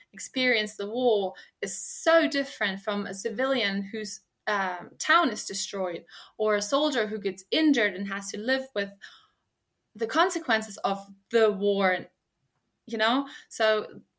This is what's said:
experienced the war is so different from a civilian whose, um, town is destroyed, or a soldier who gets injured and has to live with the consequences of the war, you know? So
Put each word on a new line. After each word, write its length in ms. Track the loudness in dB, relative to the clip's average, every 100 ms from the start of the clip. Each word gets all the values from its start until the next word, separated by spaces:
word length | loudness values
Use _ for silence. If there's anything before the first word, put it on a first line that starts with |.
| _
experienced 680 | -10 -6 0 2 2 0 -6
the 100 | -6
war 460 | 0 2 2 0 -6 -20 -8
is 160 | -2 0
so 520 | 2 2 4 6 4
different 520 | 0 -4 -4 -4 -2
from 260 | -4 -4 -2
a 80 |
civilian 760 | -4 -4 -2 0 0 0 -2 -6
whose, 280 | -8 -8 -10 _ _ -2
um, 440 | -2 -2 -6 -12 -8
town 320 | 2 4 4
is 140 | 0
destroyed, 600 | -6 -6 -6 -4 -4 -6 -12 -20 -18 -2
or 160 | 0
a 80 | 2
soldier 440 | 2 2 2 0 -2
who 120 | -2
gets 260 | -4 -6 -2
injured 440 | 2 4 4 2
and 140 | -2 -6
has 220 | -6 -6
to 80 | -6
live 280 | -2 -2 -2
with 160 | -6 -6 -10 -20 -20 _ _ _ _ _ _ _
the 120 | -6 -2
consequences 680 | 2 2 0 0 -2 -2 -4
of 280 | -4 -4 -8 -20 0
the 200 | 4 4
war, 480 | 4 0 2 2 0 -6 _ _ _ _ _ _ _ -8
you 120 | 0
know? 280 | 2 2 -2 -10 -12
So 380 | 0 2 2 -2 -14 _